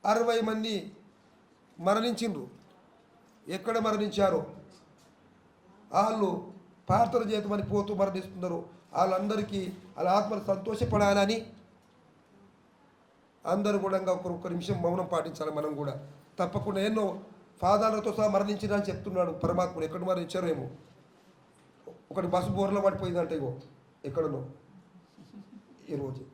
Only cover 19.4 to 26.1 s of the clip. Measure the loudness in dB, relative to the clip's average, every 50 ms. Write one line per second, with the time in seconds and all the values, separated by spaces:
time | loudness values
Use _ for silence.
19.4 | 0 0 2 2 0 0 -2 -4 -4 -4 -4 -4 0 0 0 0 0 -4 -4 -2
20.4 | 0 0 -2 -2 -4 -8 -10 -14 -20 -20 -20 -20 -20 -20 _ -20 _ _ _ _
21.4 | _ _ _ _ _ _ _ _ _ -20 -20 -20 -18 _ -6 -4 -2 0 0 0
22.4 | 2 0 0 2 2 2 2 4 4 2 2 2 -4 -2 0 0 -2 0 -2 -4
23.4 | -4 -4 -6 -8 -14 -20 -20 -20 _ _ _ _ -12 -6 -2 -2 -2 -2 -2 -6
24.4 | -8 -10 -14 -18 -20 -20 -20 -20 -20 -20 _ -20 -20 _ _ -20 -20 -20 -20 -20
25.4 | -20 -18 -20 -20 -20 -20 -20 -20 -12 -10 -8 -8 -6 -8